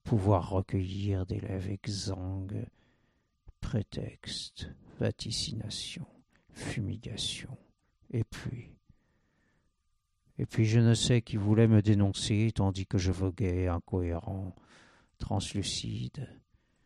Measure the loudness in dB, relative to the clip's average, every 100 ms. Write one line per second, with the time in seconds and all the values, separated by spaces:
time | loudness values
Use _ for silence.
0 | 0 2 4 4 2 -2 0 -2 -2 -2
1 | -2 -2 -2 -4 -4 -6 -6 -6 -6 -4
2 | -4 -4 -4 -6 -6 -8 -10 _ _ _
3 | _ _ _ _ -20 -10 -4 -2 -4 -8
4 | -8 -10 -12 -10 -12 -12 -14 -14 -14 -4
5 | -4 -2 -6 -6 -6 -6 -8 -8 -10 -12
6 | -14 _ _ _ _ -12 -8 -4 -4 -6
7 | -8 -8 -6 -8 -12 -16 _ _ _ _
8 | -6 -4 -4 -6 -8 -10 -14 -20 _ _
9 | _ _ _ _ _ _ _ _ _ _
10 | _ _ _ -8 -4 2 4 6 6 6
11 | 4 2 2 0 4 6 8 8 8 6
12 | 4 2 0 2 2 2 0 0 -2 0
13 | 2 2 -2 0 0 2 0 0 -2 -2
14 | 0 -4 -4 -8 -8 -12 -20 -20 -20 _
15 | _ -12 -4 -2 -2 -4 -4 -4 -6 -6
16 | -6 -8 -12 -14 _ _ _ _